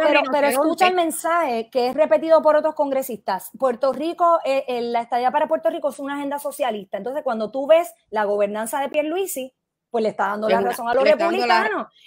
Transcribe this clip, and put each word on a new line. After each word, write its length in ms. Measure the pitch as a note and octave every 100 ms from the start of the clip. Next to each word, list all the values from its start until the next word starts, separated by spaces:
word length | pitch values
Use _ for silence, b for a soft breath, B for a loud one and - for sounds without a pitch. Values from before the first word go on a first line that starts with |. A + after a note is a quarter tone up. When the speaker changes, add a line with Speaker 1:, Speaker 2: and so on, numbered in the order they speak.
Speaker 1:
pero, 160 | D#4 D4 C#4
pero 160 | D4 C#4+
Speaker 2:
rinoceronte. 20 |
Speaker 1:
escucha 380 | B3+ D#4 E4 F#4
el 60 |
mensaje 760 | F#4 E4 D#4+ E4 E4+ D#4 A#3 A3
que 180 | B3+ B3
es 60 |
repetido 460 | C4+ D#4 D#4 D#4+ D#4+
por 160 | D#4 D4+
otros 180 | D#4
congresistas. 760 | D#4 C#4+ C4+ C4 G#3+ - F#3+ - -
Puerto 340 | C4 A#3+ C4+
Rico, 480 | A3+ D#4 E4+ E4+ E4+
eh, 200 | - C4+ C4+
eh, 120 | B3
la 220 | A#3+ A#3
estadía 280 | A#3 B3 B3
para 160 | D4 D4+
Puerto 220 | D#4+ E4
Rico 220 | D#4+ C#4+
es 80 | -
una 160 | C#4
agenda 240 | C#4+ C#4+ C#4
socialista. 580 | C#4+ C4+ C4 G#3+ F#3+ G3
Entonces, 260 | G3 C#4+
cuando 280 | C4 A3 F3+
tú 160 | C4+ C#4
ves 260 | E4 E4+ - b
la 140 | G#3+
gobernanza 560 | G#3 G#3 G3+ G#3 A3+ C#4+
de 80 | C#4
Pierluisi, 680 | D4+ D4+ F4 F#4+ - B3+ _ _ _ _
pues 140 | A#3
le 80 | G#3+
está 180 | G#3 G3
dando 200 | G#3 A3
Speaker 2:
Es 40 |
Speaker 1:
la 60 | -
Speaker 2:
una, 80 | G3+
Speaker 1:
razón 200 | - A#3
a 60 |
los 100 | B3+
Speaker 2:
le 60 | C4+
está 140 | D4+
dando 220 | E4+ F4+ A#3+
la, 80 |
Speaker 1:
republicanos. 380 | - G#4+ E4 - b